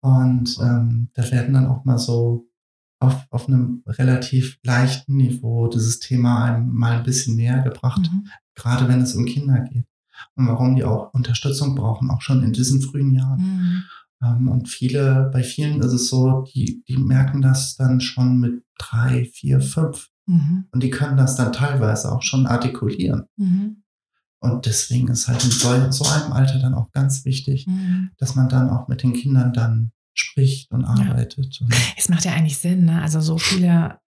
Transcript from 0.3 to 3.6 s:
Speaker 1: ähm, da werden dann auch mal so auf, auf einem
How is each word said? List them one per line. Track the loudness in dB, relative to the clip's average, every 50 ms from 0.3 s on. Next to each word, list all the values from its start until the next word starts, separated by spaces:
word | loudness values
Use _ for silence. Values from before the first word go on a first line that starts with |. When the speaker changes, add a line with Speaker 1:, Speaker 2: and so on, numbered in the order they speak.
| 2 2 0 -2 -4 -2
Speaker 1:
ähm, | 0 0 2 2 2 0 0 -2 -2 -4 _
da | -6 -4 0
werden | 0 -2 0 2 2
dann | 2 2 2
auch | 0 -2 0
mal | 0 0 0
so | 0 -2 -2 0 0 0 0 -2 -6 _ _ _ _ _ _ _ _ _ _ _
auf, | 2 2 2 0 -6 _
auf | -8 -8 -2 2
einem | 2 2